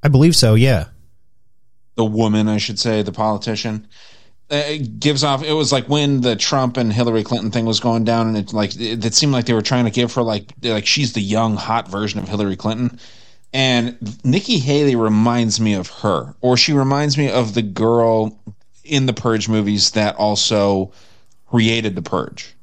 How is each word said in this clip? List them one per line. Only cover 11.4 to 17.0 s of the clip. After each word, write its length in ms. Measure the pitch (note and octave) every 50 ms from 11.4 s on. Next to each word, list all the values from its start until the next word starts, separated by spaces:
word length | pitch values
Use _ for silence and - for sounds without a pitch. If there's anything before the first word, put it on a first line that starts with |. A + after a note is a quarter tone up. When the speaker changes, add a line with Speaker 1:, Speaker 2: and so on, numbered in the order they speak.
| A2+ A2+ G#2+
Speaker 2:
hot 320 | G2+ - - A2 A#2 A2+ -
version 300 | F#2 G2+ G#2+ G2+ F2+ G2+
of 100 | G2 -
Hillary 280 | G#2 G2+ G#2 G2 F#2+
Clinton. 420 | F2 - G#2+ A2+ A2+ B2 A#2+ - - - - - - - - - - - - -
And 680 | C3+ C3+ C3 B2 A#2+ A#2 A#2+ A#2+ - B2 G2+ A2+ - -
Nikki 340 | C3 B2+ F#3+ G3 - A#3+ F3
Haley 380 | B2+ C3+ C#3+ D3 D3 C#3+ C3
reminds 640 | A#2 A2+ A2 G#2+ G#2+ A2 A#2+ A#2+ A#2+ A#2 A2 G2+ A2+
me 140 | A2+ A2 G#2
of 140 | G2 F2 -
her, 460 | - - - G#2+ F#2+ - - C3+ - -
or 160 | - - C#3+
she 160 | C#3+ - - D3+
reminds 440 | C#3+ C3+ C3+ C#3 C#3